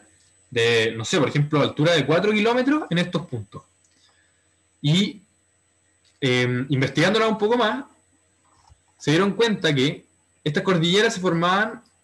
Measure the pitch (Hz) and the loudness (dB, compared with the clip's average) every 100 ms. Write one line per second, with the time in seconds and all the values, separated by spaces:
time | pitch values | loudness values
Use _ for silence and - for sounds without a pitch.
0 | - _ _ _ _ 120 117 117 113 113 | -16 _ _ _ _ 0 2 2 0 -4
1 | 110 185 120 147 147 151 120 - 151 170 | -2 0 0 0 0 0 0 0 2 2
2 | 123 165 208 214 214 247 254 302 - 170 | 2 0 2 0 2 0 0 -2 -2 -2
3 | 175 165 160 120 104 - - _ _ _ | -2 -6 -8 -10 -12 -18 -20 _ _ _
4 | _ _ _ _ _ _ _ _ 147 170 | _ _ _ _ _ _ _ _ 0 2
5 | 208 - - _ _ _ _ _ _ _ | 0 -6 -20 _ _ _ _ _ _ _
6 | _ _ 135 123 123 123 135 131 135 - | _ _ -2 0 0 -2 -2 -2 0 0
7 | 175 214 220 214 208 247 214 247 277 _ | 2 2 0 0 0 2 0 -2 -10 _
8 | _ _ _ _ _ _ _ - _ _ | _ _ _ _ _ _ _ -20 _ _
9 | - 160 202 190 226 208 160 139 139 185 | 0 2 2 0 0 0 0 0 0 -4
10 | - _ _ _ 151 147 185 175 170 190 | -14 _ _ _ -6 -2 0 0 2 2
11 | 226 208 180 165 175 196 220 240 - _ | 2 0 -2 0 2 0 -2 -6 -18 _